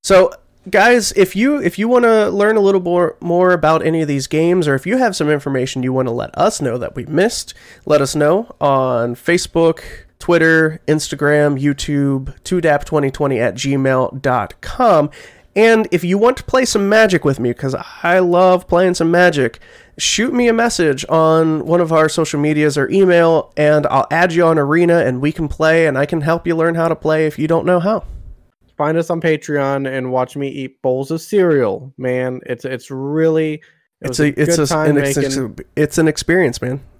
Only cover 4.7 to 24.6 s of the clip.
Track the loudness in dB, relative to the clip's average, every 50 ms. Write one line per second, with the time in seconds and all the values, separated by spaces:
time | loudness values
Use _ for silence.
4.7 | 0 -2 -2 -2 -2 0 0 -2 -2 -2 0 0 0 -2 -2 -4 -4 -4 -4 -4
5.7 | -6 -6 -4 -2 -2 -2 -2 -2 -4 -6 -8 -8 -4 0 0 0 0 -2 -4 -4
6.7 | -4 -4 -8 -8 -10 -12 -10 -4 -2 0 0 0 -2 -6 -12 -14 -18 -20 -20 -20
7.7 | -20 -16 _ 0 2 2 2 0 0 0 2 2 2 2 -2 -6 -8 _ 0 0
8.7 | 2 2 0 0 0 -2 -2 -4 -6 -6 -2 0 0 0 -2 -2 _ 2 2 2
9.7 | 0 -2 -10 -18 -18 -20 -20 _ _ _ -2 2 2 4 4 4 4 2 2 0
10.7 | -2 -6 _ -2 -2 -2 -2 -6 -6 -2 0 2 2 4 2 2 0 0 -2 -2
11.7 | -2 -2 -6 -4 -2 -2 0 0 -2 -4 -6 -10 -14 -16 _ -4 -4 0 2 2
12.7 | 0 0 -2 -2 -2 -2 -2 -2 -2 -2 -4 -2 0 0 -2 -2 -2 -4 -4 -2
13.7 | -2 0 0 0 0 0 -2 -2 -6 -6 -2 -2 -2 -2 -2 -6 -10 _ -14 -12
14.7 | -4 0 2 4 4 4 2 0 -6 -16 -20 -20 -20 _ _ _ _ 2 4 4
15.7 | 4 2 2 0 -2 -4 -2 -2 0 2 2 0 0 -2 -6 -2 0 0 0 0
16.7 | 0 -2 0 2 4 4 4 4 2 0 0 0 -2 0 -2 -4 -4 -4 -6 -6
17.7 | -6 -6 -10 -14 -14 -6 -2 0 2 2 2 2 2 4 4 4 4 2 0 0
18.7 | 0 2 2 2 0 0 0 2 4 4 4 4 2 2 -2 -2 -4 -10 -20 -20
19.7 | -20 -20 -20 _ _ -6 -4 -4 -2 -2 -2 -2 0 0 2 2 2 2 0 0
20.7 | 0 0 0 0 0 -2 -4 -2 0 2 2 4 4 2 2 0 0 -2 -2 0
21.7 | 0 0 2 2 2 2 2 2 0 -2 -4 -2 -2 -2 0 0 0 2 0 0
22.7 | 0 0 -2 0 2 4 4 6 6 4 4 4 2 2 0 -4 _ 0 2 4
23.7 | 4 2 2 2 0 0 0 0 0 0 0 2 2 2 2 2 2 2